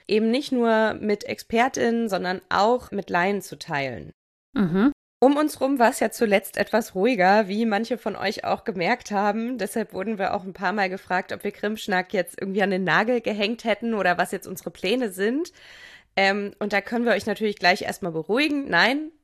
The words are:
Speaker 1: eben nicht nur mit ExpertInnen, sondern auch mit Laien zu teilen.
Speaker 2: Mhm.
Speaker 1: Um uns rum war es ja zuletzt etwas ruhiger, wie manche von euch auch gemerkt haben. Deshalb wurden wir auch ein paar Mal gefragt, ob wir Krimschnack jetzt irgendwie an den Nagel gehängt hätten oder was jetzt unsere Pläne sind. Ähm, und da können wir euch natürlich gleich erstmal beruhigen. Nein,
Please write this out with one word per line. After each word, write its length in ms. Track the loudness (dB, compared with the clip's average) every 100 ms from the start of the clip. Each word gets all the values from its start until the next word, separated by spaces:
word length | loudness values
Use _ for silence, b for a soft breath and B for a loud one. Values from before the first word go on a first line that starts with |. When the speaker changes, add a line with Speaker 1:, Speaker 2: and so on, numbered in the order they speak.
| -2
Speaker 1:
eben 220 | 2 4
nicht 220 | 2 0
nur 420 | 0 2 4 2
mit 300 | 0 -2 -2 -4
ExpertInnen, 840 | -10 -2 0 0 2 0 0 0
sondern 320 | -2 -2 -6 -2
auch 420 | 2 4 2 -2
mit 180 | -8 -2
Laien 320 | 0 0 -2
zu 160 | -6 -14
teilen. 540 | -6 -4 -4 -6 -12 -20 _ _ _ 0
Speaker 2:
Mhm. 360 | 2 4 2 2 _ _
Speaker 1:
Um 160 | 4 6
uns 240 | 0 0
rum 200 | -2 4
war 100 | 4
es 100 | 4
ja 120 | -2
zuletzt 460 | 0 2 2 0 -4
etwas 360 | 0 0 -2 0
ruhiger, 520 | 0 4 4 4 2
wie 160 | 0 0
manche 320 | 0 -2 -4
von 180 | -6 -4
euch 280 | -4 -4 -4
auch 180 | -4 -4
gemerkt 440 | -2 0 -2 -2
haben. 460 | 0 0 0 -4 -6
Deshalb 360 | -4 -4 -6
wurden 260 | -6 -6 -2
wir 160 | -2 -2
auch 80 |
ein 100 | -6
paar 200 | -4 -2
Mal 160 | 0 -2
gefragt, 440 | -4 -4 -4 -4
ob 100 | -6
wir 80 | -8
Krimschnack 640 | -4 -6 -4 -2 -2 0
jetzt 260 | -2 -4 -6
irgendwie 220 | -4 0
an 80 | 0
den 120 | 2
Nagel 360 | 2 2 2 0
gehängt 440 | -2 -2 -2 -2 -2
hätten 300 | -2 -2 0
oder 220 | 2 2
was 120 | 0
jetzt 160 | -4 -8
unsere 220 | -12 -12
Pläne 400 | -6 -2 0 -2
sind. 420 | -2 -2 0 -4 B B B B B B 0
Ähm, 380 | 2 2 -4 -6
und 120 | -2
da 100 | -2
können 240 | -2 -2 2
wir 80 |
euch 120 | 0 0
natürlich 320 | -2 -2 0
gleich 240 | 2 2
erstmal 300 | -2 -6 -6
beruhigen. 580 | -6 -2 0 0 -2 0
Nein, 420 | 2 4 2 -4 -14